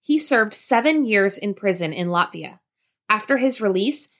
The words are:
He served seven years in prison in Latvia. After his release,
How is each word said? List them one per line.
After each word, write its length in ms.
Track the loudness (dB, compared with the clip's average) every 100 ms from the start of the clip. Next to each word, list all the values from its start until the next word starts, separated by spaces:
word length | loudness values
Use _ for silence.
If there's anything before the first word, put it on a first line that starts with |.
He 180 | 0 0
served 340 | 2 2 2
seven 520 | -2 0 2 2 2
years 340 | 2 2 2 -2
in 160 | -8
prison 380 | -4 -2 -2 -4
in 160 | -4 -2
Latvia. 500 | 0 -2 -6 -14 -18 _ _ _ _ _
After 280 | -2 2 0
his 240 | 2 0
release, 480 | 0 0 0 -2 -8 _